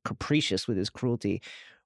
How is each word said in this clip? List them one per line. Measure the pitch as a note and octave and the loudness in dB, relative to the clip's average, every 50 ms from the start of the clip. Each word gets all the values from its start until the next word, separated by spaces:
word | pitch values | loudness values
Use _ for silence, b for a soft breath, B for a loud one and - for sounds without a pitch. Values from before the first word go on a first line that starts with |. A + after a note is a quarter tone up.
| _ | _
capricious | - G2 - - - D3 D#3 - - F#2+ F#2+ - | -8 -6 -6 0 4 4 4 4 2 0 0 0
with | - G#2+ | 0 0
his | F#2+ G2 - | 0 0 -2
cruelty | - - - B2 A#2+ - - G2+ F#2+ - B B B B B B B B B | -4 -2 0 0 0 0 0 -2 -2 -2 B B B B B B B B B